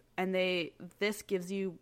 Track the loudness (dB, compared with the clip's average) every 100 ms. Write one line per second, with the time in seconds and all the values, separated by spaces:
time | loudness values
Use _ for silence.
0 | -10 -2 0 2 4 2 -2 -6 -16 -2
1 | 0 0 -2 -2 0 -2 -2 -4